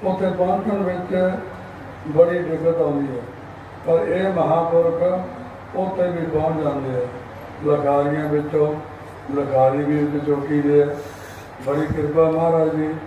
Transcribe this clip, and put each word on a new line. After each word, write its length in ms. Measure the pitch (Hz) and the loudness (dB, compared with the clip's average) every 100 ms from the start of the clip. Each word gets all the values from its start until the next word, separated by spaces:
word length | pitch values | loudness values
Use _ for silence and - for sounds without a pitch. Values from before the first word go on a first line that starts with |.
ਉੱਥੇ 260 | 190 180 190 | 0 0 0
ਪਹੁੰਚਣ 480 | 165 180 196 214 202 | 2 2 2 0 0
ਵਿੱਚ 600 | 185 180 - 185 185 - - - - - - - 151 | 0 -2 -2 0 0 0 -8 -12 -14 -16 -16 -12 -4
ਬੜੀ 320 | 151 170 175 | 4 6 4
ਦਿੱਕਤ 420 | 160 156 165 165 | -2 0 0 2
ਆਉਂਦੀ 360 | 147 143 139 123 | 2 0 -2 -6
ਹੈ, 40 | 117 - - - - - - | -10 -14 -16 -16 -16 -10 0
ਪਰ 200 | 165 165 | 2 2
ਇਹ 220 | 180 196 | 0 0
ਮਹਾਂਪੁਰਖ 880 | 175 156 165 165 170 165 160 180 185 180 - - - - 185 | 0 2 2 4 4 4 2 2 0 -4 -10 -14 -14 -8 -4
ਉੱਥੇ 280 | 185 185 | -2 0
ਵੀ 220 | 180 170 160 | -2 0 -2
ਪਹੁੰਚ 380 | 151 156 160 | 0 0 0
ਜਾਂਦੇ 360 | 147 139 135 127 | -2 -2 -4 -4
ਆ। 80 | - - - - - - | -4 -8 -14 -16 -16 -6
ਲਿਖਾਰੀਆਂ 640 | 147 147 139 143 143 151 151 | 0 2 4 2 2 0 0
ਵਿੱਚੋਂ 460 | 147 147 156 151 151 - - - - - 139 | 0 0 2 2 0 -8 -14 -16 -16 -6 -4
ਲਿਖਾਰੀ 420 | 139 135 131 143 | 0 4 4 4
ਵੀ 260 | 147 151 | 2 2
ਇੱਕ 220 | 147 143 143 | 2 0 0
ਚੌਕੀ 360 | 143 - 147 | 0 2 2
ਦੇ 220 | 143 143 | 6 6
ਆ। 20 | 143 - - - - - - - 135 | 4 0 -10 -14 -16 -16 -16 -8 -4
ਬੜੀ 180 | 147 151 156 | -2 -2 -2
ਕਿਰਪਾ 360 | 147 156 160 | 0 4 4
ਮਹਾਰਾਜ 380 | 165 165 160 156 | 4 2 4 2
ਦੀ। 240 | 151 156 156 | 0 -2 -4